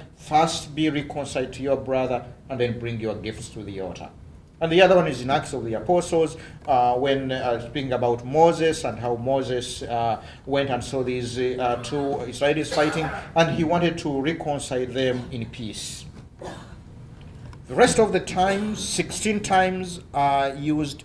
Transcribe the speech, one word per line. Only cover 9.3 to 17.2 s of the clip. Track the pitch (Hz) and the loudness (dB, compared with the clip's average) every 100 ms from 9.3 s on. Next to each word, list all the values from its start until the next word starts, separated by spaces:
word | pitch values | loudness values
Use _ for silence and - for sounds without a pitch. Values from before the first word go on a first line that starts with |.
| 135 120 123 117 - | 0 0 -2 -4 -8
uh, | 123 117 117 110 - - - | -4 0 0 0 -6 -16 -2
went | 139 139 | 0 2
and | 120 | -2
saw | 113 139 | -2 -2
these, | 123 123 120 120 | 0 -2 -4 -2
uh, | 127 123 123 120 | -2 0 0 0
two | 120 143 | -2 -2
Israelis | 139 139 123 117 143 151 147 | -2 -4 -6 0 2 2 0
fighting, | 156 151 160 151 - - | 2 2 2 -4 -6 -2
and | 165 160 | 2 2
he | 139 | 4
wanted | 156 170 170 165 | 2 4 2 0
to | 151 139 | -2 0
reconcile | 143 170 151 143 - 131 127 | 0 -2 -4 -4 -2 -4 -2
them | 123 131 123 123 | 0 0 0 -4
in | 127 113 | -8 -8
peace. | - 107 - - - - - - - - - - - - - - - | -8 -10 -8 -10 -10 -14 -18 -20 -14 -14 -12 -16 -18 -18 -18 -18 -18